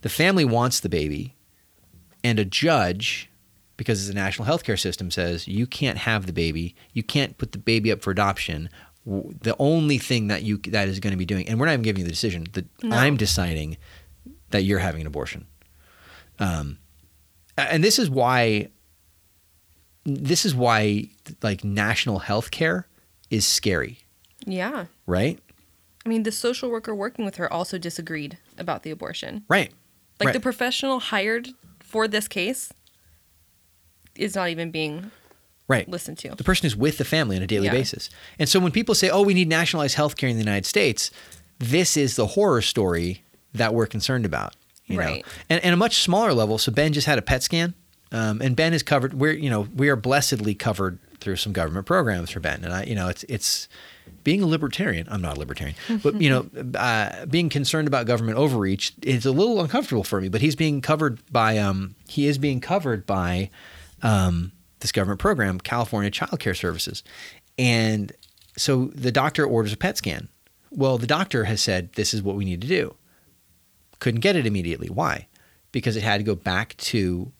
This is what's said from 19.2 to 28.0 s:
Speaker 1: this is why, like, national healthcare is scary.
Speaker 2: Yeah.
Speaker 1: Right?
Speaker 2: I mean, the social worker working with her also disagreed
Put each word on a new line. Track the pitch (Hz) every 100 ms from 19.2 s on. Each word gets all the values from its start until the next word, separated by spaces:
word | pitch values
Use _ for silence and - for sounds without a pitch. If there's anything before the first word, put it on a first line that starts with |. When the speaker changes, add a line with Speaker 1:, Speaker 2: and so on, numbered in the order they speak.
| _ _ _ _ _ _ _ _ 147
Speaker 1:
this | 139 135 165 208
is |
why, | 127 123 113 107 104 - _ - -
like, | - 95
national | 101 101 104 113 - 95
healthcare | - 104 - - 160 180 - _ _ _ _
is | 110 -
scary. | - 107 87 60 120 _ _ _ _ -
Speaker 2:
Yeah. | 185 190 285 180 _ -
Speaker 1:
Right? | 90 123 - _ _ _ _ _ _ 226
Speaker 2:
I |
mean, | 226
the | 220
social | 214 240 247 254
worker | 226 220 208
working | 208 254 202
with | 190
her | 175
also | 165 180 185
disagreed | 170 165